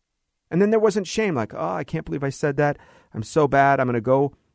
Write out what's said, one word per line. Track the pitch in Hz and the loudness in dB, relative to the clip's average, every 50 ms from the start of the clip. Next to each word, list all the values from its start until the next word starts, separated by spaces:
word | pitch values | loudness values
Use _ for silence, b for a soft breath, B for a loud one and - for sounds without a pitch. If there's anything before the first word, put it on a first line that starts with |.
| _ _ _ _ _ _ _ _ _ - | _ _ _ _ _ _ _ _ _ -4
And | 165 180 | 0 2
then | 202 214 | 2 4
there | 220 220 | 2 4
wasn't | 214 214 175 208 185 | 2 2 0 0 -4
shame, | - - 220 220 196 156 | -4 -4 -2 -2 0 0
like, | 117 107 - - | -2 -4 -6 -6
"Oh, | - - 170 | -8 -8 -6
I | 185 170 - | -6 -6 -8
can't | - - 160 - | -8 -8 -8 -8
believe | 165 165 139 139 | -6 -8 -6 -6
I | 139 | -6
said | - - 165 147 139 | -6 -4 -4 -4 0
that. | 147 147 147 143 - b b b b b b b | 0 0 0 -2 -4 b b b b b b b
I'm | 113 107 | -12 -8
so | - - 160 147 | -2 0 2 2
bad. | 131 139 139 139 139 139 135 | 4 4 4 4 4 4 2
I'm | 127 | 2
gonna | 123 120 117 | 0 -2 -2
go | 107 127 131 139 143 139 - _ _ _ _ | 2 2 2 2 2 0 -4 _ _ _ _